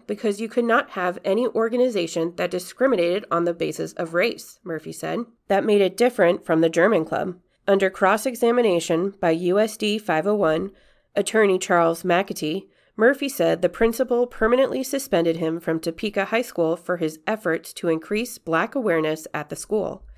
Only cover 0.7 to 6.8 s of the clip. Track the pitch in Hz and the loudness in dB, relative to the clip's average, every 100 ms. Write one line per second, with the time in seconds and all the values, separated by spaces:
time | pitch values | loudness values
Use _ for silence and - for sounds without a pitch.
0.7 | 233 269 - 180 175 - 196 247 - 226 | 2 0 -4 -4 -4 0 0 0 0 -2
1.7 | 240 254 208 165 170 165 175 175 180 180 | 2 0 0 -2 -2 -4 -2 -4 -4 -8
2.7 | - 269 226 170 185 208 170 202 175 156 | -2 0 2 2 0 -2 -2 0 -2 -4
3.7 | 156 160 - 170 170 226 - - - - | -4 -8 -6 -4 0 0 -2 -14 -18 -10
4.7 | 160 160 160 160 160 240 _ - 196 214 | -10 -10 -10 -6 -6 -8 _ -2 0 4
5.7 | 208 190 185 247 240 175 180 - 160 165 | 4 4 2 0 4 4 2 2 2 4
6.7 | 165 | 4